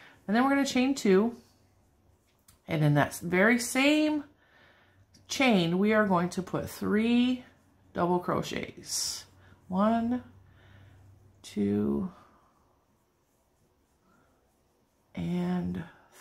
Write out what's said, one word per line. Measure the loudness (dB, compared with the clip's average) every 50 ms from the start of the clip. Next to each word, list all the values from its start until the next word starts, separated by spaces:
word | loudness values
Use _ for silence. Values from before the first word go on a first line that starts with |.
| -20 -20 -20 _ _ -2
And | 0
then | 2 2
we're | 2
gonna | 2 0 0
chain | 0 0 0 0 0 0
two. | 0 2 4 6 6 4 2 -2 -8 -16 _ _ _ _ _ _ _ _ _ _ _ _ _ _ _ _ _ _ _ _ _ _ _ _ -6
And | -2 0 2
in | 4 4
that | 2 2 0 -2 -8
very | -6 -2 0 2 4 4 2 2
same | -2 -2 -2 0 2 2 2 2 2 0 -2 -4 -6 -10 _ _ _ _ _ _ -20 _ _ _ _ _ _ _ _ _ _ -20 _ -8
chain, | -2 0 2 4 4 4 4 2 2 2
we | 2 2 2
are | 2 2 2
going | 2 0 0 -2
to | -4 -6
put | -6 -6 -6 -6 -6 -8
three | -8 -8 -4 0 0 2 2 2 2 2 2 2 0 -4 -6 -14 _ _ _ _ _ _ _ _ -6
double | -4 -2 0 0 -2
crochets. | -2 -2 -4 -4 -4 -6 -8 -8 -8 -10 -12 -16 -12 -8 -6 -6 -6 -6 -8 -10 -14 -18 _ _ -20 -20 -20 _ _ -6
One, | -2 0 0 2 0 0 -2 -2 -4 -6 -6 -12 -20 -20 -20 -20 -20 _ -20 -20 -20 -20 -20 -20 -20 -20 -20 -20 -20 _ _ _ _ _ -20
two, | -10 -4 -2 -2 0 0 0 0 -2 -2 -4 -4 -6 -10 -16 -20 _ _ _ _ _ _ _ _ _ _ _ _ _ _ _ _ _ _ _ _ _ _ _ _ _ _ _ _ _ _ _ _ _ _ _ _ _ _ _ _ _ _ _ _ _ _ _ _ _ _ _ _ _ _ _ _ _ -10
and | -8 -6 -4 -2 -2 -2 -2 -2 -2 -4 -4 -6 -6 -8 -12 -16 -20 _ _ _ -18